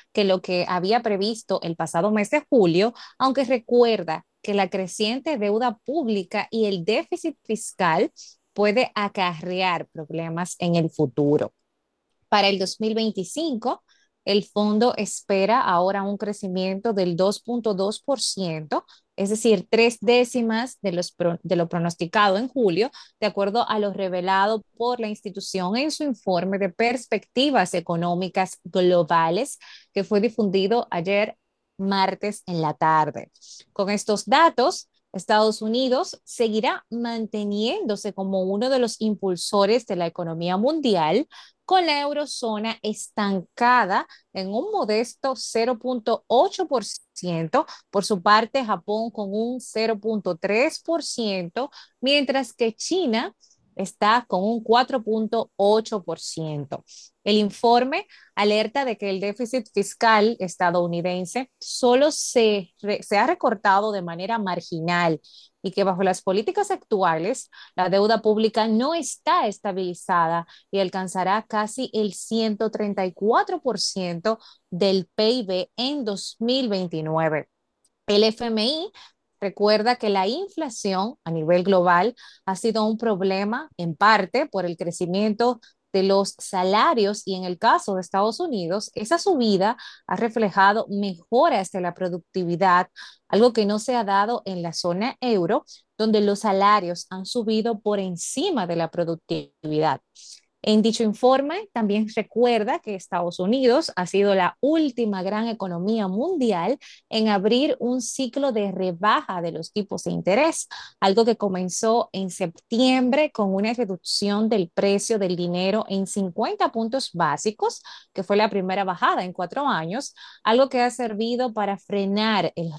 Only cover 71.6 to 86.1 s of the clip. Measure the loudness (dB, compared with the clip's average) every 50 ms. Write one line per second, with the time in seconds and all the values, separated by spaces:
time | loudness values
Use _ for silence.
71.6 | -2 -2 -4 -6 -8 -4 -2 -2 -2 -2 -4 -8 -8 -4 -2 0 0 0 -2 -2
72.6 | -2 -2 -2 -2 -4 -4 -2 -2 -4 -4 -4 -2 0 2 4 2 2 0 -2 -4
73.6 | -2 -2 -2 -2 -4 -4 -4 -4 -4 -4 -4 -4 -2 -2 -2 -4 -6 -18 -20 _
74.6 | _ -8 -4 0 2 2 2 2 0 -2 _ 0 2 2 2 0 0 -2 -2 -4
75.6 | -4 -6 _ -6 -6 -4 -4 -4 -4 -4 -6 -6 -8 -12 -8 -4 -2 0 0 0
76.6 | 0 0 -2 -2 -4 -4 -4 -6 -4 -2 0 0 0 0 0 -2 -4 _ _ _
77.6 | _ _ _ _ _ _ _ _ _ 0 4 4 4 4 2 -2 -4 -2 -2 0
78.6 | 0 0 -2 -4 -6 -10 -12 -16 -20 -20 _ _ _ _ _ -8 -8 -6 -2 0
79.6 | 2 4 4 4 4 2 0 0 0 0 0 2 0 0 -2 -4 -6 -8 -8 -8
80.6 | -8 -8 -6 -6 -4 -2 -2 -2 -2 -4 -6 _ -8 -6 -6 -2 0 2 2 2
81.6 | 4 4 4 4 6 6 4 4 4 2 -2 _ -14 -20 -20 _ _ -6 -6 -2
82.6 | -2 -2 0 0 0 0 -2 0 0 -2 0 0 0 0 0 0 -2 -2 -4 -6
83.6 | -8 -10 _ -8 -6 -6 0 4 4 6 6 6 4 0 -2 -2 -2 -2 -4 -4
84.6 | -4 -4 -4 -6 -6 -8 -6 -4 -4 -2 -2 0 0 0 0 2 0 0 0 -2
85.6 | _ -20 _ _ _ _ -2 0 2 4